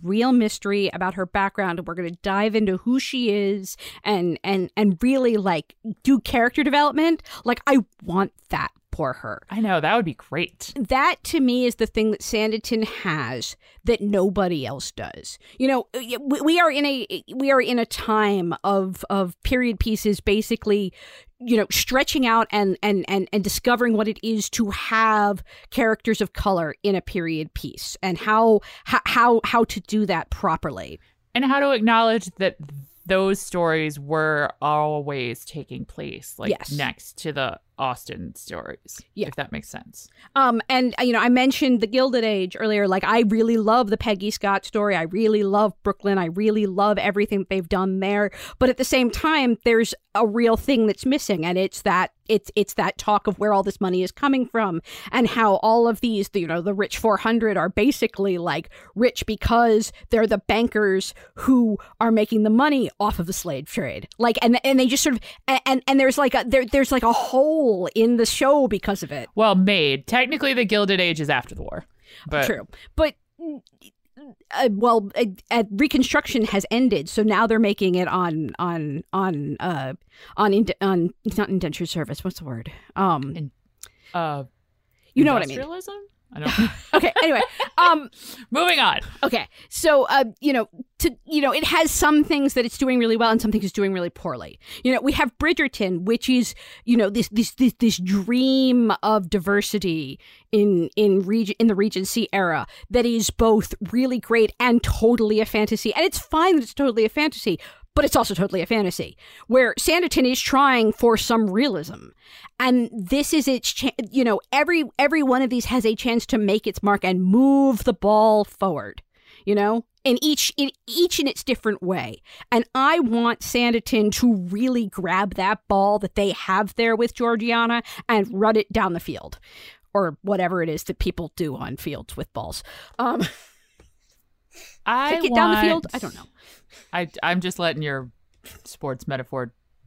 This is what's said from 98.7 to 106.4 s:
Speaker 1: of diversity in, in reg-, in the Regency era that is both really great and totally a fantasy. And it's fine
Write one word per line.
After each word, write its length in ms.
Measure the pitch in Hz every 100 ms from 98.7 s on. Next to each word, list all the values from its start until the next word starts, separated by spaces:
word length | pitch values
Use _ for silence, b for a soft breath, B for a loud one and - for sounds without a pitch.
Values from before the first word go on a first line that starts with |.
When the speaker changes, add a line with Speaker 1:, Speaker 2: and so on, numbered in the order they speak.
| 247 226 -
Speaker 1:
of 260 | 214 214 180
diversity 920 | 208 170 202 - 214 185 160 135 - b b b
in, 380 | 214 208 180 165 -
in 240 | 208 190
reg-, 340 | 185 226 202 -
in 80 | 226
the 80 | 190
Regency 520 | 208 185 190 233 208
era 320 | 202 180 151 101 B B
that 160 | 233 240
is 240 | 226 202
both 440 | - 226 214 - - 185
really 280 | 233 262 247
great 340 | - 226 214 -
and 240 | 247 240
totally 560 | - - 220 240 214 214
a 60 | 220
fantasy. 480 | 220 214 220 220
And 100 | -
it's 160 | 359 -
fine 360 | - 311